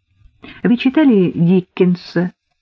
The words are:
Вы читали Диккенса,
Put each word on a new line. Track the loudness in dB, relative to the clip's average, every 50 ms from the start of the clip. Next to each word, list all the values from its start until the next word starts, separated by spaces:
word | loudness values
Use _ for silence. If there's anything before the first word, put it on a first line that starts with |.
| _ _ _ _ _ _ _ _ -20 -20 -10 -6
Вы | -2 -2 -2
читали | 0 -2 -2 0 2 2 2 4 2 2 0 -2
Диккенса, | -2 0 0 0 0 -2 -2 -2 -2 0 0 -2 -4 -6 -8 -6 -6 -6 -6 -8 _ _ _ _ _